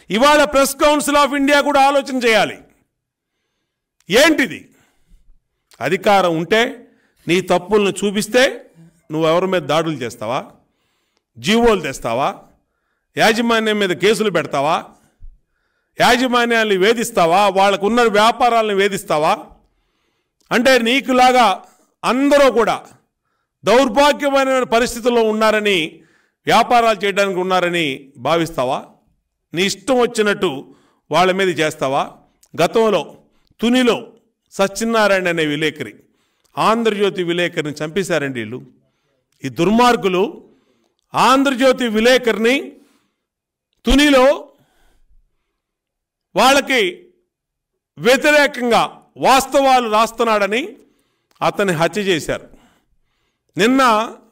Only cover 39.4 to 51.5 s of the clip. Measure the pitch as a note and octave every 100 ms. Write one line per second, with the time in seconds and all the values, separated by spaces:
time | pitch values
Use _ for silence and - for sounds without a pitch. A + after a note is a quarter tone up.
39.4 | C3+ A#2+ F3 A3+ A#3+ A#3 F#3+ F3+ B3+ -
40.4 | - _ _ _ _ _ _ D3 A3 C4+
41.4 | C#4 A#3+ C4 B3+ A#3+ G#3+ A#3+ B3+ A3+ G#3
42.4 | A3+ C#4 - - _ _ _ _ _ _
43.4 | _ _ _ _ A3+ C4+ D4 C4 C4 D#4+
44.4 | - _ _ _ _ _ _ _ _ _
45.4 | _ _ _ _ _ _ _ _ _ F3
46.4 | B3+ C#4 G3+ B3+ F#3 - - _ _ _
47.4 | _ _ _ _ _ C#3 G3+ C4+ D4 D4
48.4 | C#4 B3 A#3+ G3+ D3 - _ - F3+ C4
49.4 | B3+ C#4+ C4+ B3+ A3+ G#3+ A3+ - A3+ G#3+
50.4 | G3 A3+ F#4 - _ _ _ _ _ -
51.4 | D#3+